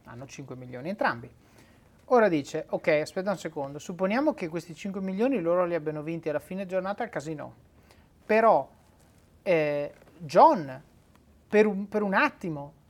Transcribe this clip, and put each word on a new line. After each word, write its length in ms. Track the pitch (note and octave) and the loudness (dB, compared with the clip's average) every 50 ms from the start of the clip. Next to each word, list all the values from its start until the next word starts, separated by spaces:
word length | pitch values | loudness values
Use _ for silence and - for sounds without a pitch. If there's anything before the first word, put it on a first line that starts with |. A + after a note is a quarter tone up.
| _ | _
hanno 200 | - B2 A#2+ C3+ | -20 -18 -16 -16
cinque 300 | C3+ - - C#3 B2+ C3 | -16 -16 -16 -16 -14 -14
milioni 320 | B2+ B2+ B2 B2 B2 C3+ F3 | -16 -14 -14 -14 -10 -8 -8
entrambi. 400 | G3+ - C#4 G#3 B2+ A#2+ B2 - - _ _ _ _ - - - _ _ _ _ _ _ _ | -4 -2 -2 -2 -2 -4 -8 -16 -20 _ _ _ _ -20 -20 -20 _ _ _ _ _ _ _
Ora 220 | - C4 A#3+ A3 G3 | 2 4 6 6 6
dice: 360 | E3 D3 C3 - - D#3 - - | 4 0 -2 -4 -6 -8 -6 -6
"Ok, 180 | G#3 F3+ - F3 | -6 -2 0 2
aspetta 420 | D#3 D3 D3+ - - F#3+ F#3 G#3 | 2 2 0 -2 -6 -6 -4 -4
un 60 | F#3 | -4
secondo, 420 | - - D#3+ D#3+ D3+ C#3 C#3 C#3+ D3 | -4 -6 -8 -8 -8 -8 -8 -10 -12
supponiamo 540 | - - F3+ E3+ F#3+ F#3+ G#3+ C4 D4+ D#4 | -12 -12 -4 -2 -2 0 0 0 0 0
che 160 | - - F#3+ D#3 | -2 -2 -4 -6
questi 260 | E3 E3+ - - D#3 | -6 -8 -8 -10 -12
cinque 280 | - - G3+ F#3+ G3+ | -12 -10 -8 -8 -6
milioni 380 | F#3+ F#3+ F#3+ F#3+ A#3 C4+ C#4 G3+ | -6 -4 -2 0 0 0 0 0
loro 240 | E3 E3 F3 F3+ F3+ | 0 2 2 2 2
li 80 | E3+ F3 | 0 -2
abbiano 280 | D#3+ D3+ D#3 D3+ D3+ | -2 -4 -4 -6 -6
vinti 280 | D3 D#3+ E3+ E3 - D#3+ | -6 -6 -8 -6 -4 -4
alla 80 | D3 D3 | -4 -4
fine 260 | - - F#3 F#3+ G3+ | -4 -6 -8 -8 -6
giornata 380 | F3+ F#3 F#3 F#3 G3 G3+ - | -4 -4 -4 -2 -4 -4 -6
al 80 | B3 G3+ | -6 -6
casino, 560 | - D#3 C3+ D#3+ D#3+ C#3+ C3 A#2+ - - _ _ _ _ _ - _ _ _ _ _ _ _ | -6 -8 -8 -8 -8 -8 -10 -12 -16 -20 _ _ _ _ _ -20 _ _ _ _ _ _ _
però, 420 | - G3+ A3+ A3+ A3 F3+ C#3+ C3+ - - _ _ _ _ _ _ _ _ _ _ _ _ _ | 2 4 6 6 6 6 4 2 -2 -10 _ _ _ _ _ _ _ _ _ _ _ _ _
eh, 500 | - G3+ F3 D#3+ D3+ D3 D3 C#3+ C#3+ - - - - - - - | 0 2 2 2 2 0 -2 -4 -4 -6 -10 -16 -20 -20 -20 -18
John 640 | F3 C3+ E3 G3 C#4 - D4 F#3+ D3 C3+ C3 C3+ - _ _ _ _ _ _ _ _ _ _ _ _ | -10 2 8 8 8 8 8 4 -2 -6 -10 -14 -16 _ _ _ _ _ _ _ _ _ _ _ _
per 200 | _ A3 G#3 G#3+ | _ 4 4 4
un, 220 | G#3+ F#3+ F#3+ G#3 G3+ | 4 2 -2 -6 -4
per 140 | - G#3 | -4 -2
un 100 | G#3 G3 | -2 0
attimo 600 | F#3+ G3 - C#4 - - - E3+ D#3 C#3+ C#3+ D3 - _ _ | 2 2 2 0 -2 -6 -8 -8 -8 -8 -10 -14 -18 _ _